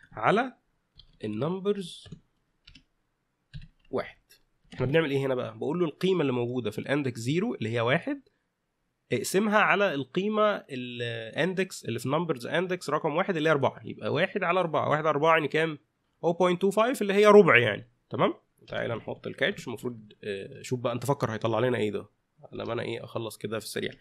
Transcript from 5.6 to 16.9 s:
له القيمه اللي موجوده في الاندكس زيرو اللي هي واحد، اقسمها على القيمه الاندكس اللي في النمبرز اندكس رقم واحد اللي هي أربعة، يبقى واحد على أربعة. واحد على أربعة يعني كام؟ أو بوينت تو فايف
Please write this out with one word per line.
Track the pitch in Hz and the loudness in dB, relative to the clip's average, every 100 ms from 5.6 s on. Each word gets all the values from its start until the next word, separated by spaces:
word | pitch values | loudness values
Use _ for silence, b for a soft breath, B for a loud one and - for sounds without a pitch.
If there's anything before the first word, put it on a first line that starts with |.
| 123 170 | -4 -2
له | 170 | -2
القيمه | - 185 180 | 0 0 2
اللي | 143 | 2
موجوده | 123 120 123 110 | 0 -2 -4 -4
في | 120 | -6
الاندكس | 131 139 131 117 | -4 -2 -2 -4
زيرو | 120 165 233 - | -2 -2 -2 -4
اللي | 110 | -4
هي | 120 | -2
واحد، | 117 160 269 285 - _ _ _ _ _ _ _ - | 0 0 -2 -8 -12 _ _ _ _ _ _ _ -6
اقسمها | 160 - 185 214 208 | -4 0 0 2 2
على | 170 180 196 | 4 4 2
القيمه | 139 131 180 208 214 214 196 | 0 -4 -4 -2 2 2 0
الاندكس | - 135 123 120 117 117 113 123 170 185 - - - | -6 -10 -8 -8 -8 -8 -6 -2 -2 -2 -6 -8 -6
اللي | 117 | -4
في | 127 | -2
النمبرز | 151 170 131 120 | 0 -2 -4 -4
اندكس | 151 180 180 - | -2 -2 -4 -4
رقم | 151 156 160 | -2 -2 -2
واحد | 190 165 | -2 0
اللي | 156 | 2
هي | |
أربعة، | 151 120 - 107 | 2 2 -2 -10
يبقى | 104 110 | -8 -2
واحد | 131 185 208 | 0 0 -2
على | 175 185 | 0 0
أربعة. | 170 147 123 | 0 0 0
واحد | 147 156 | 2 2
على | |
أربعة | 147 160 | 2 4
يعني | 160 147 | 4 4
كام؟ | 151 160 147 _ _ _ _ | 0 0 -4 _ _ _ _
أو | 160 | -2
بوينت | 175 180 175 | 2 2 2
تو | 196 | 2
فايف | 196 233 | 2 0